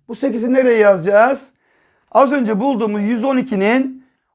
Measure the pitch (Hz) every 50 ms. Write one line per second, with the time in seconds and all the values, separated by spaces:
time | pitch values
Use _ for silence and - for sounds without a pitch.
0 | _ - 233 - 277 277 214 240 220 254 254 262 262 247 233 220 208 202 196 180
1 | 160 196 202 208 226 254 277 269 - - _ _ _ _ _ _ _ _ _ _
2 | _ _ - 233 277 247 285 285 240 208 220 190 240 277 269 202 233 214 208 208
3 | 202 208 247 226 226 277 269 254 247 262 220 190 190 208 240 262 269 262 - -
4 | _ _ _ _ _ _